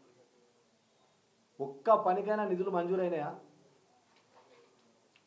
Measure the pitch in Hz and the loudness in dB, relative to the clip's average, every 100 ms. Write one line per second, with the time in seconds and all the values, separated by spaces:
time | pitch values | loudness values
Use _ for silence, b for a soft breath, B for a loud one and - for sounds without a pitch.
0 | - - - _ _ _ _ _ _ _ | -20 -20 -20 _ _ _ _ _ _ _
1 | _ _ _ _ _ - 139 - - 214 | _ _ _ _ _ -12 -10 -2 4 4
2 | 202 190 196 214 208 180 190 185 175 185 | 4 0 0 -2 0 -2 0 -2 0 0
3 | 180 170 147 180 - - - _ _ _ | -2 -2 -6 -10 -16 -20 -20 _ _ _
4 | _ _ _ - - - - _ _ _ | _ _ _ -20 -20 -20 -20 _ _ _
5 | _ _ | _ _